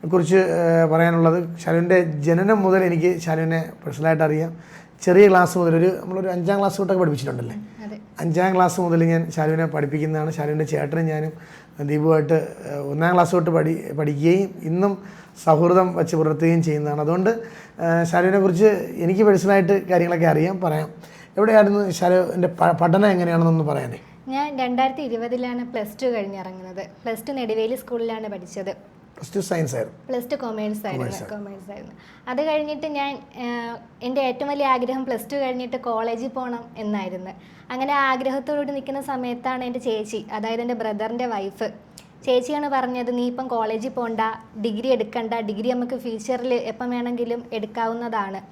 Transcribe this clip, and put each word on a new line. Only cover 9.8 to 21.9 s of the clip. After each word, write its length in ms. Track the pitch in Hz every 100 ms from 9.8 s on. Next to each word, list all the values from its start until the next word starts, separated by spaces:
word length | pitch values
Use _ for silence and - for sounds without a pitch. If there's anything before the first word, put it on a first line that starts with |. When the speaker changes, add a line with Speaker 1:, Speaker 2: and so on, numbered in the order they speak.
| 143 151 156 156 156
Speaker 1:
ശാലുവിൻ്റെ 340 | 160 147 151
ചേട്ടനും 420 | 151 147 147 160 160
ഞാനും 260 | 156 156 160 - - - - 143
ദീപുമായിട്ട്, 480 | 151 151 160 143
ഏഹ്, 400 | 160 - - -
ഒന്നാം 400 | 143 139 143 165
ക്ലാസ് 180 | 180 170
തൊട്ട് 180 | 180 165
പഠി-, 440 | 165 156 165 -
പഠിക്കുകയും 600 | 143 147 147 156 185 196 -
ഇന്നും 360 | 160 170 202 190 - - - -
സൗഹൃദം 500 | - 156 175 180 185
വച്ച് 220 | 175 165 165
പുലർത്തുകയും 460 | 156 151 165 170
ചെയ്യുന്നതാണ്. 380 | 165 151 147 147
അതുകൊണ്ട്, 300 | 151 175 185
ഏഹ്, 720 | 233 - - - - 170 170
ശാലുവിനെ 360 | 170 175 180 196
കുറിച്ച് 480 | 190 170 214 202 - -
എനിക്ക് 280 | 170 185
പേഴ്സണലായിട്ട് 640 | 214 190 185 196 170 196 -
കാര്യങ്ങളൊക്കെ 380 | 180 175 175 165
അറിയാം, 340 | 156 165 190
പറയാം. 280 | 175 156 156 - - - - -
എവിടെയായിരുന്നു 540 | 220 220 208 202 202